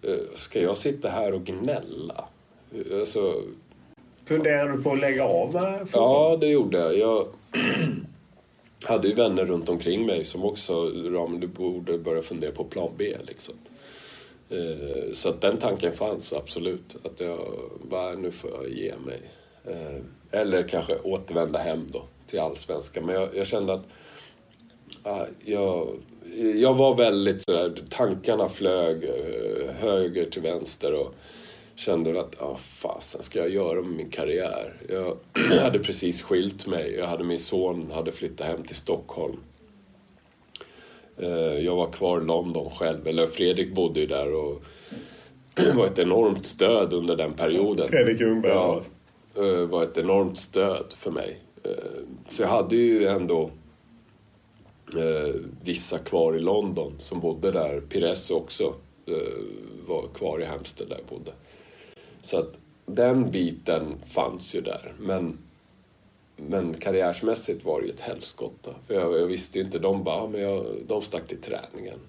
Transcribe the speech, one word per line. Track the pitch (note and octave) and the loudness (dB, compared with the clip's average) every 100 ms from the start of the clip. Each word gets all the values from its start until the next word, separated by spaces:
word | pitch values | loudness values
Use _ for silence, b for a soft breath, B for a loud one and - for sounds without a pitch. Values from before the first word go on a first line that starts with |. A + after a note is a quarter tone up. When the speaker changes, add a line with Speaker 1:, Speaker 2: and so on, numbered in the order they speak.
Speaker 1:
Eh, | - F#2+ A1+ - | -2 -2 -4 -10
ska | - A2 | -4 0
jag | F2+ G#2 | 2 2
sitta | D3 C#3 G#2 | -2 -2 -2
här | G#2 G#2 | 0 0
och | F#2+ | -2
gnälla? | F2+ F#2 B2 B2 - - E2 - - _ _ _ - | -4 -4 -2 -2 -4 -10 -10 -10 -12 _ _ _ -16
Eh, | A2+ - G2 | -10 -4 -2
alltså | A2 G#2+ G2 D2+ G1+ - - - - - - - | 0 2 2 0 -4 -12 -20 -20 -20 -20 -20 -20
Speaker 2:
Funderar | - D#3 D3+ D3 C#3+ | 0 2 4 4 2
du | C3+ | 0
på | C#3 | 0
att | C3+ | 2
lägga | C#3 C3 | 2 2
av | B2+ F2 D#3+ | 4 4 2
med | E3+ F#3+ G3 | 0 0 -2
fotboll? | F#3 A#2+ | 0 4
Speaker 1:
Ja, | A#2+ C#3 D#3 D#3+ | 8 8 8 6
det | D3+ | 6
gjorde | D3 G2+ F#2 | 6 6 4
jag. | E2 F2+ | 4 4
Jag | A2 A2 - - - | 6 4 2 -6 -6
<clears throat> | - - - D3+ G#2+ - - _ - _ _ _ _ | 0 0 2 0 -2 -8 -16 _ -20 _ _ _ _
hade | - A2+ G2 | 0 2 4
ju | |
vänner | G#2+ A#2 F#2+ | 4 4 4
runt | F2+ F2 E2 | 2 0 0
omkring | F2 E2+ F#2+ A2+ | -2 0 0 2
mig | F2 | 0
som | D#2+ F2+ | -2 -2
också, | G2 G2+ - E2+ E2+ F2 E2+ | -2 -4 -4 0 0 -2 -2
"Ja, | F2+ E2+ | -2 -2
men | F2 | -4
du | F2+ | -6
borde | F2+ F2+ F2+ F2 F2 | -4 -4 -4 -2 -2
börja | E2+ E2 | 0 -2
fundera | D#2+ E2+ D#2 | -2 -6 -6
på | C#2+ | -6
plan | D#2+ - E2+ E2 | -8 -4 -6 -2
B", | G#2 - - | -4 -4 -10
liksom. | - - - - B B B B B B B - | -14 -16 -16 -20 B B B B B B B -10
Eh, | F#2 E2+ D#2 C#2+ C2+ A1+ | -6 -4 -6 -6 -4 -4
så | - F#2 | -2 -2
att | E2 | 2
den | G2 G#2+ | 2 2
tanken | - F#3+ E2+ | 0 0 -2
fanns | - G#2+ G3+ - | 0 -4 -4 -4
absolut. | D2 - E2+ F2 F2+ - - | -6 -6 -6 -4 -6 -10 -12
Att | - - | -12 -6
jag | F2 E2+ - - A#1 - - | -6 -6 -8 -8 -10 -14 -8
bara, | F#2 F2+ | -4 -4
"Nu | F2+ F2+ | -4 -6
får | F2 - | -6 -10
jag | B1 C2+ | -8 -8
ge | A1 G1+ - | -6 -6 -6
mig." | C2 A#1 - B B B | -10 -10 -14 B B B
Eh, | - F2 D#2 C#2+ B1 - - G2+ | -10 -8 -8 -10 -12 -18 -4 0
eller | G2+ F#2 F2 | 2 2 2
kanske | F2+ E2 E2 | -2 0 -2
återvända | F#2+ F#2+ F#2 E2+ E2 D#2 | 0 -4 -2 0 0 0
hem | E2 D#2+ D2+ | -2 -4 -6
då, | - - _ - | -10 -12 _ -8
till | - | -4
Allsvenskan. | D#2 C#2+ - D2+ C#2+ - E2 | -4 -4 -6 -6 -6 -8 -2
Men | |
jag, | F#2+ F#2+ G2 | 0 0 -2
jag | G2 | -2
kände | A2 G2 | -2 0
att, | F#2+ - B B B B B _ _ - - - - | -2 -4 B B B B B _ _ -20 -20 -20 -12
ah, | G#2+ G2+ - - | -6 -4 -6 -8
jag, | G#2+ G#2 G2 F2+ D#2+ - - - - - A2 G#2+ | -4 0 2 0 -2 -6 -14 -18 -12 0 2 6
jag | B2+ | 6
var | C3 C3+ | 8 6
väldigt | B2 A#2 G2+ G2+ G2 | 8 6 6 2 2
sådär, | - F2 F2 - - | 2 2 2 -2 -10
tankarna | - A#2 F#2+ G#2+ G#2+ F#2 | 0 0 2 0 2 0
flög, | - F#2+ F#2 E2+ D#2+ | 2 2 4 2 0
eh, | D2+ B1+ D#2 G#1+ A1+ - C2+ | -2 -4 -4 -4 -2 -2 -4
höger | C2 A2 F#2+ F#2 E2+ E2 | -2 2 2 2 0 -2
till | - | -2
vänster | E2 E2+ - - D2 | -2 -2 -6 -4 -2
och | D2 C2+ B B B B B B | 0 -2 B B B B B B
kände | - - E2+ D#2+ F2 | -8 0 2 2 -2
att, | - - | -4 -6
"Ah, | C#2+ C2+ | -8 -8
fasen | - - - - - - | -12 -10 -8 -8 -8 -10
ska | - - | -4 -2
jag | E2+ | 0
göra | F#2+ F2+ E2+ | 2 2 0
med | F2+ E2 | -2 -4
min | D#2 | -6
karriär?" | - D2+ E2+ F#2 - - - - | -4 0 0 0 -4 -8 -12 -6
Jag | F#2+ F2+ - - | -4 -2 -6 -4
<clears throat> | - - - | 0 6 6
hade | C3 G#2 | 6 2
precis | G2+ F#2 F2+ F2 | 0 -2 -2 -2
skilt | - F#2 G2 G2 - | 0 2 2 -4 -4
mig. | F2 D2+ G#1 | -2 -2 -4
Jag | E2+ | -4
hade, | E2+ | -2
min | F2 E2+ | -2 -2
son | - F#2+ F#2 F2 D#2 | -2 0 0 -2 -4
hade | D#2 E2 | -4 -4
flyttat | - - - D#2 | -4 -8 -6 -4
hem | E2+ | -4
till | E2 D2+ | -6 -10
Stockholm. | - E2+ - - D#2+ C2+ - _ - - - - _ _ _ _ _ - B B B B B - | -4 -4 -4 -6 -6 -6 -14 _ -20 -20 -20 -20 _ _ _ _ _ -20 B B B B B -8
Eh, | F2 E2+ D#2+ D2 | -2 0 2 2
jag | E2+ F2 | 0 2
var | E2+ | 0
kvar | - F2+ F2 | 0 2 2
i | |
London | D#2+ E2 F2 D#2+ D2 | 2 0 0 -4 -6
själv. | - E2 D#2 D#2+ | -2 -2 0 -2
Eller | E2 D#2+ | 2 2
Fredrik | - F2 F2+ F2+ | 2 2 2 0
bodde | F#2+ E2+ D#2 | 0 0 2
ju | D2+ | 0
där | C#2+ C#2+ | 0 0
och | D#2 D2 D2 B B B B B | 0 -2 -6 B B B B B
<clears throat> | B B - - - - C3 | B B -20 -10 2 4 6
var | F#2+ | 4
ett | F#2+ | 4
enormt | F2+ G2 A2+ F#2 - | 4 6 6 4 -4
stöd | - G2 A#2 F2+ | 2 6 6 4
under | F2 E2+ E2 | 2 0 0
den | D#2 | 0
perioden. | D2 D#2+ F2 G#2 F#2+ E2+ | 0 2 4 4 2 2
Speaker 2:
Fredrik | - A2+ A2 | 6 6 6
Ljungberg, | A2+ A2+ F#2+ | 4 4 4
Speaker 1:
Ja. | F#2+ F2+ E2+ | 4 4 2
Speaker 2:
ja. | F#2 - _ _ - G2 G2 | -4 -18 _ _ -10 0 2
Speaker 1:
Eh, | F2+ F2 | 2 2
var | F2 | 2
ett | E2 - | 2 0
enormt | F2+ G2 F#2 F2+ | 4 4 4 -2
stöd | - - G2 F#2 - - | -4 2 2 2 -4 -8
för | G2+ | -6
mig. | D#2+ G1+ - - - | -4 -6 -10 -18 -12
Eh, | - G1+ G1+ - - B1+ - | -6 -6 -6 -10 -12 -14 -12
så | - | 0
jag | F#2+ | 4
hade | A2+ F#2+ A2+ | 4 4 4
ju | A#2+ A2 G2 | 6 6 4
ändå, | G2 F2+ E2+ D#2 - - _ _ - _ _ _ _ _ _ - _ - E2 | 2 2 0 0 -4 -20 _ _ -20 _ _ _ _ _ _ -20 _ -8 -2
eh, | D#2+ D#2 D2 - - B1+ | 0 0 0 -4 -6 -10
vissa | F2+ E2+ - E2+ | -6 -6 -4 -6
kvar | - F2 E2 D#2+ | -2 2 4 2
i | |
London | E2+ G#2 G2+ E2+ C#2+ D2 | 2 2 0 -2 -6 -8
som | - F2 | -10 -4
bodde | E2 D#2 F#2+ | -2 0 0
där. | F2+ D2+ D2 | 2 0 -2
Pires | D2 F#2+ E2+ F2+ - | -4 0 0 0 -2
också, | E2 D#2+ - - - - _ - | -2 -2 -2 -2 -2 -16 _ -6
eh, | E2 A1 G#1 G1+ G1+ G#1 - - | -4 -4 -8 -10 -12 -16 -16 -6
var | E2 - | -4 -4
kvar | - F#2+ D#2 | -6 -4 -4
i | |
Hampstead | D#2+ D2 - - - | -4 -6 -10 -12 -10
där | - | -10
jag | - - | -10 -12
bodde. | - - B B B B B B B B | -14 -16 B B B B B B B B
Så | - F2+ | -4 -2
att | - - - _ - | -2 -8 -20 _ -6
den | G2 B2 B2+ B2 | 4 6 6 2
biten | F#2+ E2+ - - D#2+ D#2 D2 - | 2 0 -2 0 0 0 -10 -6
fanns | - B1+ F2 - | -2 -2 -4 -6
ju | - | -6
där. | - G1+ - - | -6 -8 -12 -10
Men, | F#2+ F#2 F2 D#2+ - _ _ _ _ _ _ _ _ - | -4 -2 -2 -6 -16 _ _ _ _ _ _ _ _ -16
men | D2 F#2+ E2+ | -4 -2 -2
karriärsmässigt | D#2+ G2+ F#2+ F2+ F2 A2 A2+ - F2 | -4 0 2 2 0 0 -2 -2 -4
var | E2+ D2+ | -2 -2
det | A1 | -2
ju | |
ett | - | -6
helskotta. | - - - - - - - C#2 - | -10 -10 -12 -10 -10 -10 -16 -16 -2
För | |
jag, | G2 E2+ E2 | 0 2 4
jag | F2 | 2
visste | F#2 F#2+ G2 | 0 -4 -4
ju | |
inte, | F#2+ - | -4 0
de | F#2+ G2 | 0 0
bara, | F2 E2 | 0 -2
"Ja, | A2 | -2
men | G#2+ | -4
jag", | G2 G2 - G#1 - | -2 -2 -4 -8 -2
de | G#2+ | -2
stack | G#2 E2 - | -2 -8 -8
till | - | -12
träningen. | - - - - G2+ - | -8 -8 -8 -12 -12 -14